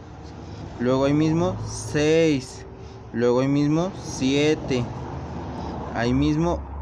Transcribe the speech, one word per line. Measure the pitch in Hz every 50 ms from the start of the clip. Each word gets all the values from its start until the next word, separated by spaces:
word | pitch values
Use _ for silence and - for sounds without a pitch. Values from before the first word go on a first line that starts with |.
| - - - - - - - - - - - - - - - -
luego | 120 123 131 131 139
ahí | 139 147
mismo | 151 156 156 156 165 175 185 185 - -
seis, | - - - - - - 147 147 156 160 165 165 160 147 131 123 - - - - - - - - - - - - - -
luego | 113 120 123 120 127
ahí | 131
mismo | 139 139 143 147 147 156 160 175 190 - - -
siete, | - - - 135 131 139 143 147 151 156 151 - - 131 123 117 - - - - - - - - - - - - - - - - - - - - - -
ahí | 110 117 123 127
mismo | 135 147 151 151 151 165 175 160 - - - - -